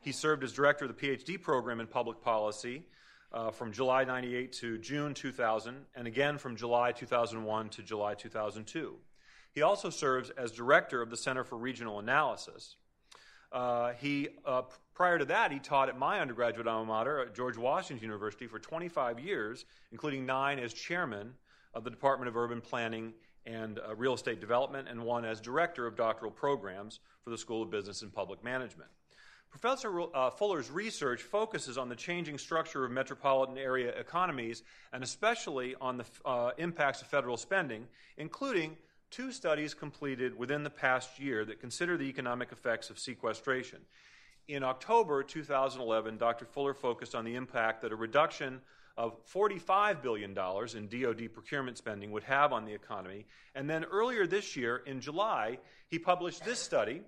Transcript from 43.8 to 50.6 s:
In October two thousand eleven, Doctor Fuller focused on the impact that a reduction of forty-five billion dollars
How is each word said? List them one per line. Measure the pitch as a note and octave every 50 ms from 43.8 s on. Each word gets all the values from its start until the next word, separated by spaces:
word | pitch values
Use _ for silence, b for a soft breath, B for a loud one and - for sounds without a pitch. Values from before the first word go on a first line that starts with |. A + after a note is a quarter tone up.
| - B B B B B B B B B B B B -
In | D3 C#3+ C3+
October | B2+ B2+ C3 - - A3 A#3 A3 E3+ D3 C#3 C3+
two | - - D#3+ D3+
thousand | C#3+ C#3+ C3+ C3+ C#3 C3 B2+ B2+
eleven, | A2+ A2 A2 A2 A2 A2 G#2+
Doctor | A#2 A#2 A#2+ A#2+ B2
Fuller | - - C#3+ C#3 C#3 C3+
focused | - - B2+ A#2+ A2+ B2+ A#2 -
on | B2 A2+
the | A2+ A#2
impact | B2 C3 A#2+ - B2 A2+ A2+ A2 - -
that | A#2 G#2+
a |
reduction | G#2+ A2+ A2+ A2+ C#3+ D#3 D#3+ - - D#3 C3+ C3 C3 - b b b b b b
of | - A#2 A#2 A2 - -
forty-five | - - F3+ G#3 G#3+ G3+ F3+ - - F#3+ G3 G#3 G#3 G3+ D3+ B2+
billion | B2+ A2+ G#2+ G#2 G2 G2
dollars | G2 F#2+ F#2 F#2 G2